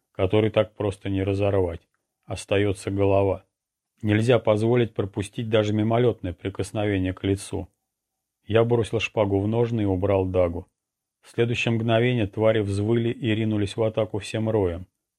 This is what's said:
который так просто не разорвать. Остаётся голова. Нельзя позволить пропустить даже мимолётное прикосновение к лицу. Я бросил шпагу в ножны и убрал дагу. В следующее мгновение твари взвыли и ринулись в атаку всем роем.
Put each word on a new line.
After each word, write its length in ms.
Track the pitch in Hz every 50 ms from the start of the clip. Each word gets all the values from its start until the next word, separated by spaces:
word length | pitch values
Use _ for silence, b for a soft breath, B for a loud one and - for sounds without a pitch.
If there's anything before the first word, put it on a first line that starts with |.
| _ _
который 380 | _ - 98 92 - 107 110 107
так 260 | - 110 104 - _
просто 340 | - 104 104 95 - - 101
не 140 | 98 95 98
разорвать. 640 | 101 98 98 101 101 101 98 92 85 85 - _ _ _ _ _ _ _ _ _
Остаётся 640 | - 98 92 - - 104 98 101 104 95 - - 107
голова. 540 | 98 101 101 98 98 98 98 98 92 - _ _ _ _ _ _ _ _ _ _ _ -
Нельзя 360 | - 107 104 107 110 123 127
позволить 560 | 113 - 113 107 104 110 117 123 123 120 104 -
пропустить 560 | - 104 101 - 110 95 - - - 120 110
даже 220 | 110 110 107 104
мимолётное 600 | 104 107 107 110 113 120 123 120 107 - - 92 85
прикосновение 800 | _ - 98 98 - 98 - - 110 104 107 101 95 92 92 92
к 100 | - -
лицу. 460 | 98 98 98 - - - 92 87 - _ _ _ _ _ _ _ _ _ _ _ _ _ _ _
Я 200 | - 107 110 117
бросил 340 | 120 120 117 110 - - 110
шпагу 400 | - - - 110 104 98 98 98
в 80 | 101
ножны 360 | 104 113 117 120 117 120 113 104
и 20 |
убрал 400 | 101 95 90 98 98 101 95 92
дагу. 420 | 92 92 92 90 87 82 85 - _ _ _ _ _ _ _ _ _ _ _
В 80 | _ -
следующее 440 | - - 120 117 120 - - 120 117
мгновение 540 | 113 113 117 113 113 120 123 127 120 107
твари 320 | 101 - 110 110 110 110 110
взвыли 520 | 104 101 98 101 101 110 117 120 117 117
и 220 | 117 - 160 113 107
ринулись 440 | 110 110 110 107 104 104 98 -
в 60 | - 113
атаку 360 | 110 110 113 107 104 - 101
всем 300 | - - - 113 110 110
роем. 380 | 110 107 98 87 85 82 92 _ _ _ _ _ _